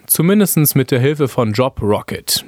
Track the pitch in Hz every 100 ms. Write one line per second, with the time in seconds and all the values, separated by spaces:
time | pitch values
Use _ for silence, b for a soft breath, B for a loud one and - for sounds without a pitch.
0 | - - 165 208 190 - 147 139 127 127
1 | 135 151 139 - 113 107 127 - 104 101
2 | - - - -